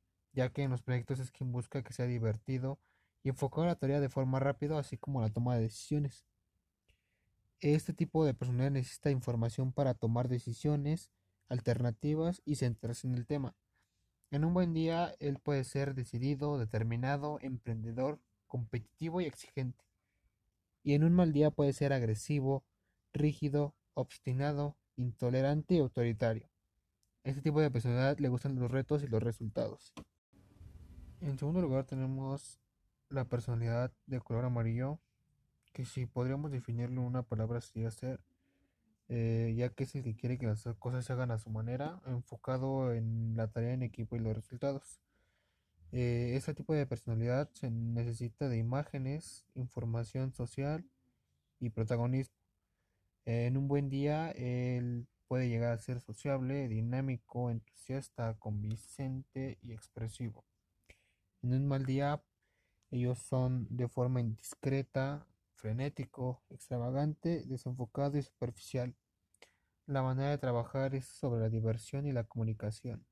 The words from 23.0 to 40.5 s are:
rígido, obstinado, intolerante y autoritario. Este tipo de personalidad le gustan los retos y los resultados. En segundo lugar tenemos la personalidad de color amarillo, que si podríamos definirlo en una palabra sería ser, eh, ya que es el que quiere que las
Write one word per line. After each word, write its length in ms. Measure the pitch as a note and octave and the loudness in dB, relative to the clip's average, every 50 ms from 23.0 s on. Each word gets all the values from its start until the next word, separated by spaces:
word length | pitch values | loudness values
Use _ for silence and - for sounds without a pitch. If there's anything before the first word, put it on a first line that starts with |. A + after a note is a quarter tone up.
| _ _ - | _ _ -2
rígido, 640 | C#3 D3 D3+ D3 - - C#3+ C3+ D3 D3 C#3+ - _ _ _ - | 2 2 2 2 2 0 0 2 2 0 0 -2 _ _ _ -4
obstinado, 840 | - B2+ - - - - C3+ B2+ B2+ C#3 D3 D3 C#3+ D3 D3 D3 _ _ _ _ | -4 -4 -4 -4 -10 -4 -2 0 0 2 0 0 0 -2 -2 -4 _ _ _ _
intolerante 800 | - B2 B2 A2+ - - A#2+ B2+ C3 C3 C#3 D3 D3+ D3 - F#3 | -4 -2 -2 -2 0 0 2 4 4 4 4 2 2 2 4 4
y 60 | E3+ | 4
autoritario. 680 | C#3 B2 - - A#2+ A#2 A2+ G#2+ B2+ A#2 A2+ G#2+ - - _ _ _ _ _ _ _ _ _ _ _ _ _ _ - | 4 4 2 2 2 2 2 2 2 0 0 0 -6 -12 _ _ _ _ _ _ _ _ _ _ _ _ _ _ -6
Este 180 | C3 C3+ C#3 C3+ | -4 -4 -2 0
tipo 180 | D#3+ D3 D#3 | 2 4 4
de 120 | D#3 D3 B2+ | 4 4 4
personalidad 460 | A#2+ A2 B2 A#2+ B2 C3 C#3 D3 C#3+ | 2 2 2 2 4 4 4 2 2
le 80 | C#3+ B2+ | 2 2
gustan 260 | B2 B2 - C#3 C3+ | 2 0 0 0 -2
los 160 | B2+ B2 A#2+ | 0 0 0
retos 320 | B2+ C3+ C3 - D3+ D3 C#3+ | 0 0 0 2 0 0 0
y 60 | C3 | 2
los 120 | A2+ G#2+ | 0 2
resultados. 720 | G#2 A#2 A2 - A#2 G#2+ - - A2+ G#2+ G2+ - - - - - - - _ _ _ _ _ - - - - - - - - - - - - - - - - - | 2 0 -2 -2 -4 -6 -2 -2 -2 -2 -4 -8 -16 -18 -18 -18 -18 -18 _ _ _ _ _ -20 -20 -20 -20 -20 -20 -20 -18 -20 -20 -20 -18 -18 -18 -18 -12 -6
En 160 | - D3 C3+ C3 | -4 -4 -2 -2
segundo 220 | C#3 D3 E3 F#3 | 0 0 2 2
lugar 260 | F3+ D#3 C3 C3+ C3 | 4 4 2 2 0
tenemos 760 | - C3+ C3 C3 C3 C3 C3+ C3+ C3+ C3+ C#3+ - - - _ _ _ _ _ _ _ _ _ _ - | 0 -2 -2 -2 -2 -2 -2 -2 -4 -4 -6 -8 -12 -20 _ _ _ _ _ _ _ _ _ _ -6
la 160 | - C3+ B2+ | -4 -2 -2
personalidad 680 | - - - - - A#2+ A2+ A#2 A#2 A#2 A#2+ B2 B2+ - _ _ | 0 -2 -2 0 0 0 0 0 0 2 0 0 -2 -4 _ _
de 140 | - C3+ B2 | -6 -6 -6
color 240 | - - A#2 A2+ B2 | -4 -2 -2 0 0
amarillo, 560 | B2+ B2 A#2 A2+ A2+ A2+ A#2+ B2+ C3+ D3+ D#3+ _ _ _ _ _ _ _ _ _ _ _ _ _ _ - | 0 2 2 2 2 2 0 0 -2 -4 -6 _ _ _ _ _ _ _ _ _ _ _ _ _ _ -8
que 120 | - B2+ | -8 -8
si 220 | - - C3 B2 | -6 -4 -4 -4
podríamos 460 | A2+ - B2 B2 B2+ C3+ C#3 D3+ D#3 C#3 | -4 -2 0 0 0 0 -2 -2 -4 -4
definirlo 480 | B2+ - - A#2 A#2 A#2+ B2 B2+ B2+ | -4 -4 -4 -2 -2 -2 -2 -2 -2
en 80 | B2 B2 | -2 0
una 160 | B2 B2+ B2 | 0 -2 -2
palabra 360 | - A#2+ G#2+ A2 A2+ A#2 A#2 | -2 0 0 0 0 0 -2
sería 300 | - - - A2+ A2+ A2+ | -6 -6 -4 -4 -2 -2
ser, 300 | G#2+ - - B2+ C3 - - _ _ _ _ _ _ _ _ _ _ _ _ _ _ _ _ - | -4 -4 -6 -6 -6 -6 -10 _ _ _ _ _ _ _ _ _ _ _ _ _ _ _ _ -4
eh, 460 | A#2+ A#2 A2+ A2+ A2+ A2+ A2+ A2+ A2+ | -2 0 2 2 2 2 2 2 2
ya 140 | A#2 B2 B2 | 2 0 0
que 140 | - - C#3 | 0 -2 -4
es 100 | - - | -4 -4
el 80 | C#3+ B2+ | -4 -4
que 100 | B2 G#2+ | -4 -4
quiere 240 | A2 - A#2+ B2+ B2 | -2 -2 -2 -2 0
que 80 | C3 | 0
las 160 | A2+ | 0